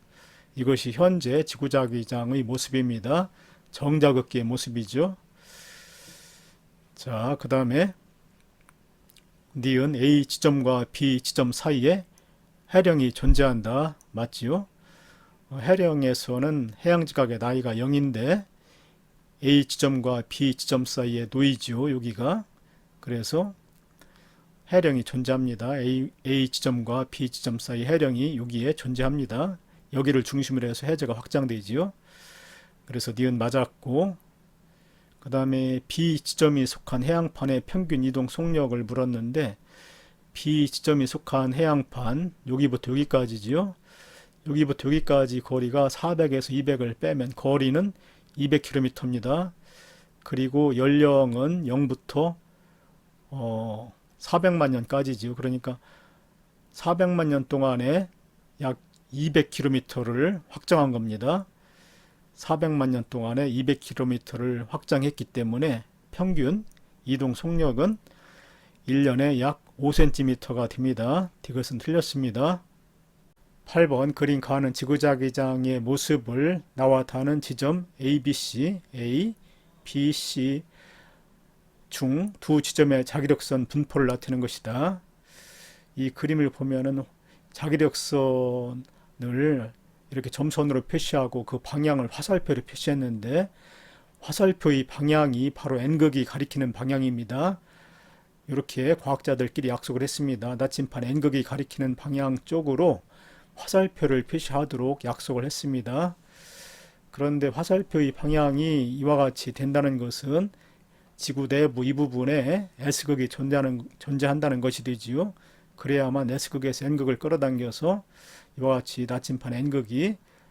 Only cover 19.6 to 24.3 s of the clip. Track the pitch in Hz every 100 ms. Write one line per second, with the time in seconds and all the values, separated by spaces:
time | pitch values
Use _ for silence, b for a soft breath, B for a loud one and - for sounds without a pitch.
19.6 | 135 - 139 131 123 120 - - 135 123
20.6 | - 131 123 - 120 117 113 135 139 127
21.6 | - 117 147 127 117 107 135 214 - _
22.6 | b b b _ - 117 110 156 202 -
23.6 | _ _ _ b b b b